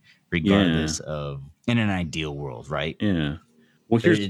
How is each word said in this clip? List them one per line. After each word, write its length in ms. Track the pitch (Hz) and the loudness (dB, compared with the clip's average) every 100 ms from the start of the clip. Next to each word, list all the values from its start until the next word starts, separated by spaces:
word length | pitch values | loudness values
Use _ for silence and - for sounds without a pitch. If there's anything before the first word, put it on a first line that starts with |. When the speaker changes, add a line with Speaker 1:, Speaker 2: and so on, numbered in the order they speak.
| _ _ - | _ _ -4
Speaker 1:
Regardless 720 | 87 82 98 92 80 78 78 | 0 4 6 6 2 0 -4
Speaker 2:
Yeah. 60 | - | -6
Speaker 1:
of, 300 | 76 73 69 69 - - | -8 -8 -10 -12 -12 -2
in 120 | 120 | 0
an 120 | 107 | 0
ideal 440 | 92 85 73 76 71 | -2 -4 -4 -6 -6
world, 320 | 71 58 62 | -10 -10 -8
right? 260 | 73 78 - | -4 -4 -2
Speaker 2:
Yeah. 360 | 107 87 73 80 _ _ _ _ - | 0 0 -2 -4 _ _ _ _ 0
Well, 120 | 117 | 2
Speaker 1:
There, 140 | 165 | 4
Speaker 2:
here's 140 | 160 101 | 4 2